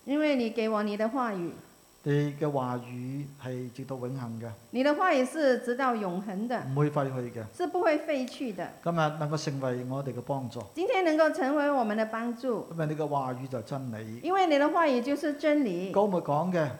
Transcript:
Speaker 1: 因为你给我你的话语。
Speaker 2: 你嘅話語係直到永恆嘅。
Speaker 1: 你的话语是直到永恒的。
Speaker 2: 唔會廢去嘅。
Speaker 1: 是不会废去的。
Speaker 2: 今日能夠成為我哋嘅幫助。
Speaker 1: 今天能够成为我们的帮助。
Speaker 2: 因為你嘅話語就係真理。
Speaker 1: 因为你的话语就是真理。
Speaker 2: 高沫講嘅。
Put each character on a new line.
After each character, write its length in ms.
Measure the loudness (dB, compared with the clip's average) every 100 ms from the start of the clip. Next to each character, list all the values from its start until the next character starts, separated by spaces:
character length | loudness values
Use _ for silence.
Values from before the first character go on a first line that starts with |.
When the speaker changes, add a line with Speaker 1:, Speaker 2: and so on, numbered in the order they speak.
Speaker 1:
因 160 | -4 0
为 160 | 2 2
你 140 | 0
给 180 | 0 0
我 140 | 0
你 120 | 0 0
的 120 | 0
话 260 | 0 -2
语。 180 | -2 -6 -8 -18 -20 _ -8
Speaker 2:
你 280 | 0 2 2 0
嘅 80 | 0
話 280 | 0 -2 -4
語 480 | -6 -8 -6 -6 -8 -10
係 280 | -8 -6 -8
直 120 | -10
到 120 | -8 -6
永 140 | -6 -6
恆 240 | -6 -6
嘅。 80 | -8 -12 -6
Speaker 1:
你 140 | 2
的 100 | 2
话 180 | 4 4
语 120 | 4
是 340 | 2 4 4 4
直 160 | 2
到 200 | 0 0
永 260 | 0 -2 -4
恒 240 | -4 -4 -2
的。 160 | -4
Speaker 2:
唔 120 | -2 2
會 140 | 2
廢 160 | 2 0
去 340 | -2 -6 -8
嘅。 40 | -10 -4
Speaker 1:
是 100 | -2
不 140 | 2
会 180 | 2 2
废 260 | 0 -2
去 280 | -2 -6 -6
的。 180 | -6 -8 -4
Speaker 2:
今 80 | -2
日 40 | 2
能 320 | 2 0 -2
夠 80 | -2
成 240 | -2 -2
為 240 | -2 -2
我 200 | -2 -4
哋 100 | -4
嘅 60 | -6
幫 280 | -4 -4 -4
助。 140 | -8 -10
Speaker 1:
今 120 | -4 0
天 180 | 2
能 120 | 4 6
够 140 | 4
成 260 | 4 2 2
为 140 | 2
我 120 | 2
们 140 | 2 0
的 100 | 0
帮 280 | -2 -4 -4
助。 300 | -2 -2 -4
Speaker 2:
因 60 | -2
為 100 | -2
你 80 |
嘅 120 | 0 0
話 280 | 0 -2
語 140 | -4 -4
就 100 | -6
係 40 |
真 300 | -4 -6 -6
理。 280 | -6 -8 -6
Speaker 1:
因 100 | 0
为 140 | 2 4
你 120 | 4
的 100 | 4
话 180 | 4 4
语 140 | 4
就 140 | 0 -2
是 160 | -2
真 300 | 0 2 4
理。 260 | 2 0 0
Speaker 2:
高 160 | 2 4
沫 160 | 2
講 300 | 0 0 2
嘅。 160 | 2 0 -2